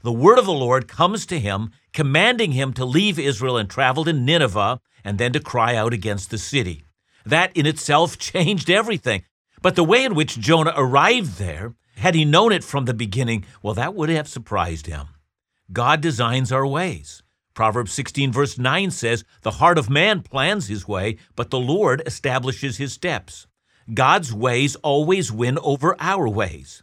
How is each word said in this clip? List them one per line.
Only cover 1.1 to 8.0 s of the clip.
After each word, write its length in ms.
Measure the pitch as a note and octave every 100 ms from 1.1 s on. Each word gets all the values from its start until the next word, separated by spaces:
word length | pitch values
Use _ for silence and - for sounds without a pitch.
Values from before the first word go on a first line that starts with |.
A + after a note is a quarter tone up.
| G#3+ -
to 120 | E3
him, 320 | G#2 G2 A2 _ _
commanding 580 | - C#3+ C#3+ G#3+ B3 G#3+
him 220 | C3 C3+
to 100 | B2+
leave 340 | B2+ C#3 G#3 E3
Israel 400 | C#3 A2 C3 B2
and 120 | G2+
travel 340 | - C3 B2+
to 80 | D#3+
Nineveh, 720 | D#3 B2 E3 C3 G2 G2+ B2+ _ _ G2+
and 120 | G2+
then 140 | A#2+
to 80 | A2+
cry 360 | - B2 A2+ A#2+
out 180 | A2
against 360 | A#2 G#2 G2+ F#2+
the 80 | A2+
city. 460 | - C#3 F#2+ D#2 - _ _ _ -
That 300 | D#3 F3+ E3+
in 100 | D3
itself 520 | D3 - D3